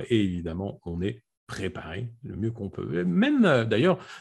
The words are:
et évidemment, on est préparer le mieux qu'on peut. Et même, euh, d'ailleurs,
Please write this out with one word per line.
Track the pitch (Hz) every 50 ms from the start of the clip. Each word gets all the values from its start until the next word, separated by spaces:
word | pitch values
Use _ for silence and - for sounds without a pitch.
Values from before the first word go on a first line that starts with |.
| 101 -
et | 120 110 104
évidemment, | 95 90 87 85 82 80 90 98 101 - - _
on | 87 85 87
est | 90 104 113 113 _ _ _ _ _
préparer | - - - 98 92 - - - 78 82 107 123 117 - - 139
le | - -
mieux | 87 107 113
qu'on | 117 113 101 95
peut. | - - 98 - 143 87
Et | 180
même, | 180 175 185 233 294 302 269 226
euh, | 180 139 120 113
d'ailleurs, | 110 107 107 151 190 180 185 - - - -